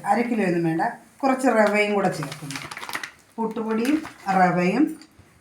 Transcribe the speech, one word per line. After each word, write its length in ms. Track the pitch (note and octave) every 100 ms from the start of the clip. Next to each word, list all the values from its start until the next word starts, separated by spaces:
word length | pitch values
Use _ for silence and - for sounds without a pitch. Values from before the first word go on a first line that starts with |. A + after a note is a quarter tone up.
| G3
അര 80 | G#3+ A#3+
കിലോ 140 | A3+ F#3
ഒന്നും 140 | F3 E3
വേണ്ട, 140 | E3 A3 - - -
കുറച്ച് 260 | C4+ C4 C4 A3
റവയും 340 | G#3 G#3 G#3 G3+
കൂടെ 140 | F#3 F3
ചേർക്കുന്നു. 400 | - - C#3 - - - - - - - _ -
പുട്ടുപൊടിയും 600 | A3 A3 G#3+ A3 B3 D#4 - - G3 F#3+
റവയും, 440 | F3+ F3 F3+ A3+ D4+ - - _ - _